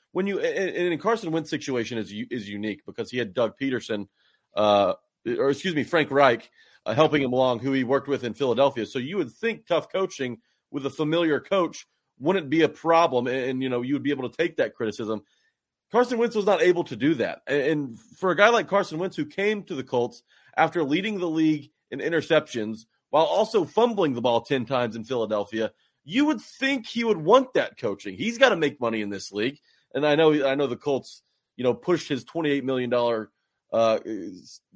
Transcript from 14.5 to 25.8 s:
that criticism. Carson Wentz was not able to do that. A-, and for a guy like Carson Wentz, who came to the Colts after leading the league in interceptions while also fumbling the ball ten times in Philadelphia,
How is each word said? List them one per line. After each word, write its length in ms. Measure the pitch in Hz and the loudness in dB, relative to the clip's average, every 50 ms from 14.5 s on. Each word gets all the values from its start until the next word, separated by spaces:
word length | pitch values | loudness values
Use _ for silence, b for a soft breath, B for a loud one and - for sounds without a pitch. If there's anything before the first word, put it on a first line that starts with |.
| 160 - | 0 -2
that 180 | 143 - - | -2 -2 -2
criticism. 460 | - 120 107 101 - 117 104 110 101 - _ _ _ _ _ _ _ _ _ _ _ _ - | -6 -6 -6 -4 -6 -6 -6 -6 -6 -8 _ _ _ _ _ _ _ _ _ _ _ _ -2
Carson 260 | - 233 247 247 254 226 | 2 2 2 2 2 0
Wentz 160 | 240 240 226 | 0 0 0
was 120 | 214 190 | 0 2
not 160 | 208 196 160 | 2 4 4
able 220 | 165 180 175 175 160 | 4 4 4 2 0
to 120 | - 123 | -4 -4
do 180 | 104 127 151 165 | -2 0 0 2
that. 280 | - 104 85 - - - - | 2 -2 -4 -4 -8 -6 -2
A-, 220 | 139 147 131 151 | -2 0 2 2
and 280 | 160 151 143 123 113 - | 0 0 -2 -6 -10 -16
for 320 | - _ - - 190 185 | -20 _ -12 -4 -2 0
a 60 | 165 | 4
guy 120 | 175 202 233 | 6 6 6
like 200 | 233 220 156 - | 6 4 2 2
Carson 300 | 185 202 185 - 156 160 | 0 0 0 -2 -6 -6
Wentz, 180 | 185 185 - | -6 -6 -4
who 80 | 170 147 | -6 -8
came 380 | 151 - 190 202 208 220 208 - | -6 -4 -2 -2 -2 -2 -4 -6
to 100 | - 175 | -8 -8
the 100 | 131 127 | -8 -8
Colts 380 | - 131 120 120 120 - - _ b b b b b b | -2 0 0 0 0 -4 -12 _ b b b b b b
after 260 | - 160 156 160 175 | 0 0 2 2 -2
leading 360 | 151 131 151 185 190 220 208 190 | 0 0 0 -2 -2 -2 -4 -4
the 100 | 175 165 | -4 -4
league 420 | 160 160 160 156 156 143 131 - _ _ _ - | 0 0 2 2 0 0 -4 -14 _ _ _ -14
in 100 | - 139 | -10 -6
interceptions 840 | 110 160 170 156 - - 165 151 156 - - 117 107 107 110 113 - _ _ _ _ - | -4 -2 -2 -2 0 2 2 2 2 0 -6 -6 -6 -6 -8 -12 -14 _ _ _ _ 0
while 140 | - 151 165 | 2 2 2
also 400 | 147 170 190 214 208 - 202 160 | 4 2 0 0 2 2 0 0
fumbling 500 | - - 214 233 240 226 196 175 147 123 | 2 2 2 2 2 2 2 0 0 0
the 60 | 117 | 0
ball 200 | 117 123 117 113 | 0 2 2 2
ten 260 | - - 143 131 117 | 0 0 -2 -2 -2
times 300 | - 139 123 123 113 107 | -2 0 0 0 -2 -4
in 80 | 113 107 | -8 -8
Philadelphia, 680 | 113 131 120 110 104 110 104 101 - 113 110 110 101 _ _ | -6 -2 -2 -2 0 -2 -2 -2 -4 -4 -4 -4 -4 _ _